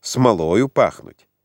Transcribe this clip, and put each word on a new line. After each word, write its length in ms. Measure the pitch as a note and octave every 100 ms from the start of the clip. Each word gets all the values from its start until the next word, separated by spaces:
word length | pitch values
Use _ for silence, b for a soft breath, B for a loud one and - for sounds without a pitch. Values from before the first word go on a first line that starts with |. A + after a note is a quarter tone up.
смолою 680 | - - B2+ G2 D#2+ F#2+ C3+
пахнуть», 600 | - A2 - - - _ _